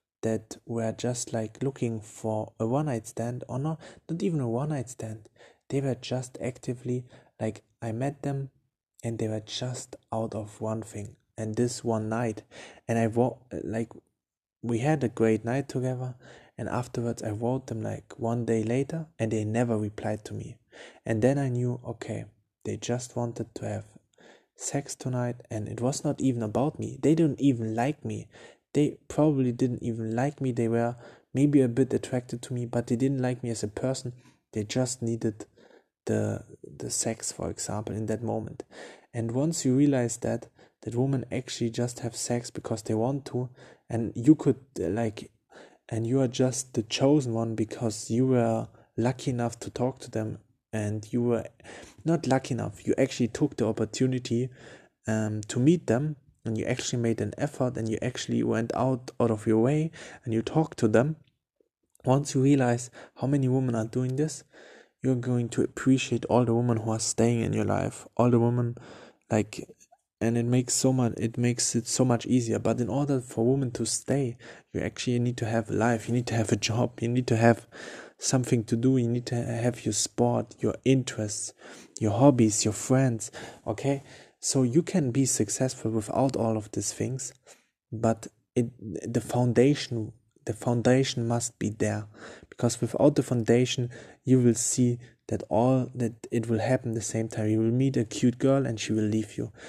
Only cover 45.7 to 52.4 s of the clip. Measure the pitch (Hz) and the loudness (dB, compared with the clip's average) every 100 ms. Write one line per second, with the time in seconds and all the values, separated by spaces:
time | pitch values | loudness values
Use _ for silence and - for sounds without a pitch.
45.7 | _ - 110 113 135 127 127 127 127 - | _ -6 -4 0 2 2 2 2 0 -4
46.7 | - 110 - 135 151 127 113 113 110 110 | -4 -2 2 4 4 2 -2 -2 -2 -2
47.7 | - 113 107 - 117 131 127 113 113 113 | -2 -4 -4 -2 2 4 4 4 2 -4
48.7 | - _ - 117 123 - 123 120 - - | -12 _ -2 0 0 -4 -2 -2 -6 -8
49.7 | - 127 - - 113 110 107 _ _ _ | -2 -2 -4 -8 -6 -4 -8 _ _ _
50.7 | 110 107 107 107 120 120 117 - - - | -4 -4 -4 -4 -2 0 0 -2 -14 -20
51.7 | - - - 160 170 127 131 | -18 -20 -6 0 0 2 0